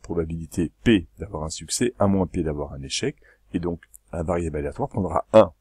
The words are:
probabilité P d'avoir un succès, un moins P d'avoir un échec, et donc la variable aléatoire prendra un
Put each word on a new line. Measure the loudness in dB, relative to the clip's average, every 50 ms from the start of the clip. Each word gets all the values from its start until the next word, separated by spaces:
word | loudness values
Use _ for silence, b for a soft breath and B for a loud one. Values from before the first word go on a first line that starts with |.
probabilité | -8 -4 -4 -4 -2 -2 -6 -8 -8 -6 -4 -2 -2 -2 _ _ 4
P | 4 4 4 2 -4 _ -14
d'avoir | -12 -10 -8 -8 -6
un | -6
succès, | -8 -10 -8 -8 -4 -2 -2 -2 0 2
un | 2
moins | 2 4 2 0
P | 0 -2 -4
d'avoir | -2 -2 -4 -4 -6 -8 -10
un | -12
échec, | -10 -8 -6 -4 -4 -4 -6 _ b b b b b _ -6
et | -4
donc | -2 -2 -4 -6 -10 _ -20 -20 _ _
la | -6 -4 -2
variable | -2 0 -2 -2 -2 -4
aléatoire | -4 -6 -6 -4 -6 -6 -4
prendra | -2 -4 -2 0 0 -2 -2 _ 8
un | 8 8 8 2 _